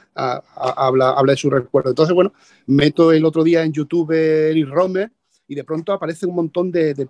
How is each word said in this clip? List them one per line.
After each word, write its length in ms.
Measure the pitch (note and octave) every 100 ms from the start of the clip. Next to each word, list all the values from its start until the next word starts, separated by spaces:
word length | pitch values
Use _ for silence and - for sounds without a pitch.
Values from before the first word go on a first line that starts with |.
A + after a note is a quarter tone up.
| _
a-, 280 | - C3 B2 - -
a-, 300 | B2+ C3 C3
habla, 240 | C3 C3
habla 200 | C3+ C#3
de 60 | C#3
su 100 | D3
recuerdo. 400 | C#3 B2 C3+ -
Entonces, 260 | B2 D#3+
bueno, 200 | F3+ F#3+ - _ _ -
meto 460 | C#3 D3+ D#3+ E3
el 120 | D#3+
otro 180 | D#3+ D#3+
día 180 | D#3+ E3
en 100 | D#3+
YouTube 380 | D#3 C#3+ E3+ D#3+
Eric 560 | D#3+ D#3 D#3 D#3 D#3+ C#3
Romer 420 | D3+ F#3 F#3 A3 _ _ _ -
y 80 |
de 80 | C#3+
pronto 300 | C3+ D#3+ E3
aparece 320 | G3 D#3+ D#3+
un 100 | F3+
montón 380 | F3 E3 F3+ F#3
de, 220 | E3+ D#3
de, 120 | C#3